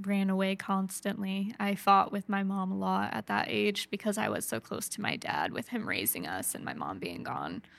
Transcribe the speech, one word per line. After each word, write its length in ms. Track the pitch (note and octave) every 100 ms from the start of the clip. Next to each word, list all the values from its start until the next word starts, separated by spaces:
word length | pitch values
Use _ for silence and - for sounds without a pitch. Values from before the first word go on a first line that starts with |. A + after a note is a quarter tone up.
ran 280 | G3 G3+ G3
away 260 | F#3+ F#3+ G3
constantly. 1000 | - F#3+ F#3+ - G3+ G#3 F#3+ G3 G3 A#3+
I 160 | G3+ G3+
fought 360 | - G3 F#3+
with 180 | G3+ F#3+
my 140 | G3
mom 280 | F#3+ G3 F#3
a 60 | G3
lot 360 | F#3+ F#3+ G#3
at 140 | A3 -
that 200 | G3+ -
age 400 | - G#3 G3+ -
because 260 | G3+ G#3+ G#3
I 120 | G#3+
was 160 | - -
so 140 | A2
close 280 | - - -
to 120 | -
my 140 | - -
dad 340 | - - -
with 160 | - A3+
him 180 | A#3+ -
raising 380 | - - - D#2+
us 280 | F#2 - -
and 80 | -
my 80 |
mom 260 | - D2 F#2+
being 240 | F2 F2
gone. 400 | - C#2+ D2 F2+ -